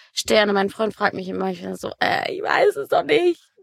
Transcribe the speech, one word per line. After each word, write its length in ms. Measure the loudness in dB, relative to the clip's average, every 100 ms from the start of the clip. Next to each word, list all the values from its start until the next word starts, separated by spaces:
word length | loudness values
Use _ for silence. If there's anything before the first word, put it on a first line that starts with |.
| _
Sterne?" 380 | -8 2 2 4
Mein 180 | 2 0
Freund 240 | -2 -4
fragt 200 | 0 -2
mich 160 | -2 -8
immer, 220 | -4 -4
ich 100 | -6
bin 160 | -10 -8
so, 140 | -10 -2
"Äh, 320 | 0 0 -4
ich 100 | -4
weiß 320 | 0 2 2 2
es 140 | 0
doch 140 | 0
nicht. 380 | 2 2 2 0 _ _